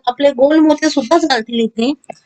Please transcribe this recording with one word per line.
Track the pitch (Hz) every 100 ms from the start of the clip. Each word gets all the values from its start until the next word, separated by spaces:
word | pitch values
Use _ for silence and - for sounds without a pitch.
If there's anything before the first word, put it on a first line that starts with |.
| 247
आपले | 247 285
गोल | 247 285 320
मोती | 311 294 311
सुद्धा | 294 226 330
चालतील | 311 240 226 233
इथे, | 226 - 240 311 - -